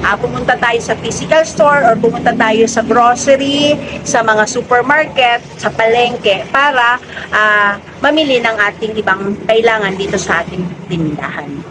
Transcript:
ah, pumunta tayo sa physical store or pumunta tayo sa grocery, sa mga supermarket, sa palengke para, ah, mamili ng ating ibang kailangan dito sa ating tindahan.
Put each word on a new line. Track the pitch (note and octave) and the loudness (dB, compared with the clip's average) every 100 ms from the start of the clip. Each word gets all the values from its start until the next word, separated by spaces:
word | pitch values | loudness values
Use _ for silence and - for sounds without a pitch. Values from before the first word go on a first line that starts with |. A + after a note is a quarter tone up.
ah, | - G3+ | -2 -2
pumunta | B3 B3 B3 B3 | -4 -4 -2 0
tayo | A#3+ A#3 | 0 -2
sa | - A3 | -2 -6
physical | A#3 G#3+ - D#4 | -4 -6 0 2
store | D#4+ - D4 C#4+ | 2 2 4 4
or | B3 A3 | 4 2
pumunta | A3+ A#3+ B3 A3+ | 0 0 -2 0
tayo | A3+ A3 A3+ | 2 2 2
sa | A#3 | 0
grocery, | A3+ A#3 A#3+ A#3+ - C4+ C#4 C#4+ D4 D4 - - - | 0 4 4 2 2 2 2 0 2 0 -4 -12 -2
sa | B3 | 0
mga | A3 G#3+ G#3 | 2 2 2
supermarket, | B3 - B3 A#3+ D4 D4+ - B3 A#3+ - - | -2 0 0 4 2 2 2 2 2 -4 -6
sa | A3 | -6
palengke | - A3+ A#3 A#3+ A#3+ A3 F#3+ F3 | 0 2 2 0 0 0 0 0
para, | C4+ C#4+ C4+ A#3+ B3 - - - | 2 2 2 2 0 -4 -16 -4
ah, | G#3+ G#3+ G#3 G3+ G3+ - - | 0 2 4 2 -2 -10 -4
mamili | C#4 D4+ D4+ B3+ | 0 0 2 0
ng | A#3 A3 | 0 0
ating | G#3 G3+ A3 A3 | -2 -2 -6 -4
ibang | G3+ F#3+ G3 G3+ - | -2 -2 -2 -6 0
kailangan | A3+ A3+ A3 G3+ F#3+ | 2 4 2 -2 -4
dito | G3 G3+ | -4 -4
sa | - E3+ | -2 -4
ating | E3+ F3+ F3+ F3 - | -4 -6 -8 -8 -8
tindahan. | E3 D#3 D3+ C3+ - C#3+ C#3+ E3+ | -4 -4 -4 -8 -10 -10 -12 -12